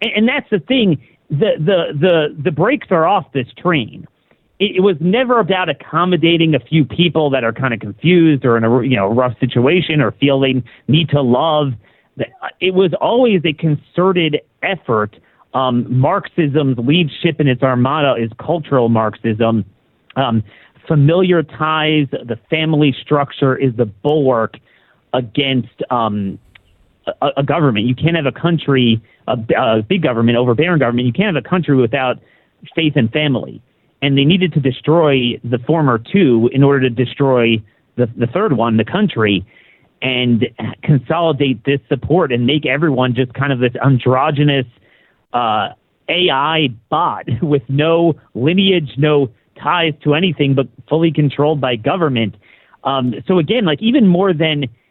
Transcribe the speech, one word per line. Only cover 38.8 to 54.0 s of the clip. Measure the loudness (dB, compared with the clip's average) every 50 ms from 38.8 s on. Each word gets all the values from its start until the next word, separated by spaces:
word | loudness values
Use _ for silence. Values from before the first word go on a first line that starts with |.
| 0
country, | 0 0 0 0 0 0 0 0 0 0 0 -4 -8 _ -20 _ _ _ _ _ _ _ _
and | -6 -4 -2 -2 0 2 2 2 0 -2 -4 -8 -10 -10 -10 -4 0
consolidate | 0 0 0 0 -2 -2 0 0 0 0 0 0 -2 -2 -2 -2
this | -2 -4 -4 -2 _
support | -6 -6 -2 0 0 0 2 0
and | 0 0 0
make | 0 0 0 0
everyone | -2 -2 0 0 0 0 0 0 0 0
just | -2 -4 -4 -4
kind | -4 -2 -2
of | 0 0
this | 0 -2 -2 0 2
androgynous, | 2 2 2 2 2 2 2 2 0 0 2 2 2 2 0 -2 -4 -10 _ _ _ _ _ _ _ _ _ _ _ -4
uh, | -2 -2 0 0 -2 -2 -4 -8 -14 _ _ _ _ _ -6
A | -2 0 0 0
I | 0 0 0 0 0 0 -2 -2 -4 -8 _ _
bot | -2 -2 -2 -2 -4 -6 -6 -6 -6
<laughs> | -4
with | -2 -2 -2 -2 -2 -2
no | -2 0 0 2 2 2 2 0 0 -2 _ _ _
lineage, | -4 -2 0 0 2 2 2 0 0 -2 -4 -2 -2
no | 0 2 2 2 0 -2 -4 _ _ _ _ -8
ties | -4 -4 -2 -2 -2 -4 -4 -4 -2
to | 0 0
anything, | 2 0 0 0 0 0 0 2
but | 0 0 -2 -8 -16 -6 -4
fully | -2 0 0 0
controlled | 0 0 0 0 0 0 0 0 0 0
by | -2 -4 -4
government. | -4 -2 -4 -2 0 0 0 0 0 -2 -2 -4 -8 _ _ _ _ _ _ _ _ -6
Um, | -4 -2 -2 -2 -2 -4 -4 -4 0
so | 0 0
again, | 0 0 0 0 0
like, | 0 -2 0
even | 0 0 2 4